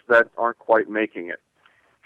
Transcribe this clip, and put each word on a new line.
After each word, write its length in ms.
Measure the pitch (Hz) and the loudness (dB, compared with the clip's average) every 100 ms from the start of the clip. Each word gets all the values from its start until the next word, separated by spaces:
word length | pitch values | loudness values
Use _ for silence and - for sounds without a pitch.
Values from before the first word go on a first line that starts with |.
| - | 2
that 220 | 117 117 - | 2 2 -2
aren't 220 | 117 117 | -6 -4
quite 300 | - 113 98 | 0 0 0
making 400 | 107 110 101 87 | -4 -6 -8 -14
it. 100 | 87 _ _ _ _ _ _ | -14 _ _ _ _ _ _